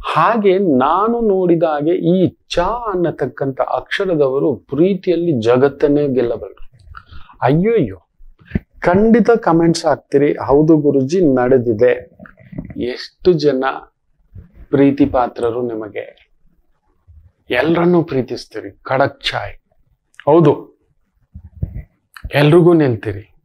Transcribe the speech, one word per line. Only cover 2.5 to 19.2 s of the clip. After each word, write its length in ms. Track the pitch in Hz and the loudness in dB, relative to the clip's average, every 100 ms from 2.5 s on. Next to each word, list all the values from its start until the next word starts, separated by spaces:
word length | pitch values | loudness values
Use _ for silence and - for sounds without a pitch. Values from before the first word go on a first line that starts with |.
| - | -4
ಅನ್ನತಕ್ಕಂಥ 1000 | 180 233 233 185 165 151 135 - 135 131 | -4 -4 -6 -4 -4 -4 -8 -6 -8 -6
ಅಕ್ಷರದವರು 920 | - 131 - - 190 160 139 135 151 | -4 -4 -6 -6 -2 0 0 0 -2
ಪ್ರೀತಿಯಲ್ಲಿ 880 | 123 _ 139 180 190 185 165 170 135 | -4 _ 0 0 0 -2 -2 0 0
ಜಗತ್ತನ್ನೇ 680 | 110 127 139 143 151 143 147 | 2 4 2 2 0 2 0
ಗೆಲ್ಲಬಲ್ಲರು. 640 | 127 120 113 101 - - _ - - _ - - - | -2 -2 -4 -10 -16 -20 _ -20 -20 _ -20 -20 -6
ಅಯ್ಯಯ್ಯೋ, 540 | 127 151 196 233 120 92 _ _ - _ _ - _ - | 0 0 2 0 -2 -6 _ _ -20 _ _ -10 _ -6
ಖಂಡಿತ 500 | - 185 220 226 220 | 0 2 4 4 4
comments 560 | 226 196 165 165 165 156 | 2 2 2 2 0 -2
ಹಾಕ್ತೀರಿ, 460 | 139 _ 139 147 | -4 _ 0 0
"ಹೌದು 440 | - 107 139 156 160 | -2 2 2 4 4
ಗುರುಜಿ, 580 | 147 135 131 185 165 | 4 0 0 0 0
ನಡೆದಿದೆ." 760 | 127 123 131 117 107 123 123 - _ - _ - - - - | 2 2 2 2 2 2 0 -6 _ -20 _ -18 -16 -14 -8
ಎಷ್ಟು 560 | 120 123 - _ - | -8 -8 -14 _ 2
ಜನ 320 | 170 147 135 135 - - _ _ _ _ - - _ - | 2 2 0 -4 -6 -16 _ _ _ _ -20 -20 _ -4
ಪ್ರೀತಿ 360 | 139 139 135 139 | 2 2 2 0
ಪಾತ್ರರು 560 | 131 120 - 117 117 | 0 -2 -4 -4 -4
ನಿಮಗೆ? 680 | 123 110 107 - - _ _ _ _ _ _ _ _ _ _ - - _ _ | -6 -6 -10 -12 -14 _ _ _ _ _ _ _ _ _ _ -20 -20 _ _
ಎಲ್ರನ್ನೂ 520 | 123 147 170 175 175 | -2 0 0 2 2
ಪ್ರೀತಿಸ್ತೀರಿ, 760 | 156 135 117 120 - 107 101 - | 0 -4 -6 -10 -12 -14 -14 -18
ಖಡಕ್ 380 | - 131 139 - | -6 -2 -2 -2